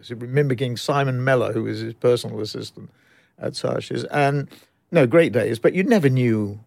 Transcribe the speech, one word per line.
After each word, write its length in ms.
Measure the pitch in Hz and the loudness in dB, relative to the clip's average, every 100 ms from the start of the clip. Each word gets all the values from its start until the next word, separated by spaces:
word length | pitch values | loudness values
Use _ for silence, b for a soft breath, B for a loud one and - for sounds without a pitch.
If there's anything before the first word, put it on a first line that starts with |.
| - | -14
mimicking 680 | 113 123 135 143 117 127 117 | -12 -4 0 0 0 -4 -4
Simon 460 | - 143 135 127 | -2 0 0 0
Mellor, 280 | 131 131 104 | 2 2 2
who 120 | 113 | -2
was 160 | 110 110 | -4 -6
his 140 | 113 | -8
personal 460 | 113 120 120 117 110 | 0 2 2 -2 -8
assistant 500 | 107 - 107 - 107 b b b b _ | -8 -10 -12 -16 -20 b b b b _
at 160 | 131 | -8
Saatchi's. 500 | 131 127 120 - 117 - | -6 -4 -4 -6 -8 -4
And, 420 | 147 139 143 139 b b b _ | 0 0 0 -6 b b b _
no, 160 | 175 127 | 2 4
great 280 | 165 160 | 6 4
days, 260 | 113 107 113 | 2 0 0
but 140 | - | 0
you 100 | 180 | 2
never 240 | 196 220 139 | 2 4 4
knew 500 | 131 123 110 104 104 | 4 2 2 -2 -8